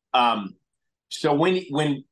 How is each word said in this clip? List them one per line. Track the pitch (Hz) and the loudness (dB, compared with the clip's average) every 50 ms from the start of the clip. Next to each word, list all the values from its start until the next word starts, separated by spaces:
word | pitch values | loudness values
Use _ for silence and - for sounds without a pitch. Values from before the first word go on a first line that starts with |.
| _ _ - | _ _ 0
Um, | 127 120 120 113 107 98 92 - _ _ _ _ _ _ _ _ _ _ _ | 2 2 2 2 -2 -4 -8 -12 _ _ _ _ _ _ _ _ _ _ _
so | - - - 151 143 | -10 -2 0 0 2
when, | 143 160 185 185 185 185 - | 2 2 2 0 0 -4 -4
when | 139 151 151 147 139 127 - _ | -2 -2 0 0 -2 -4 -8 _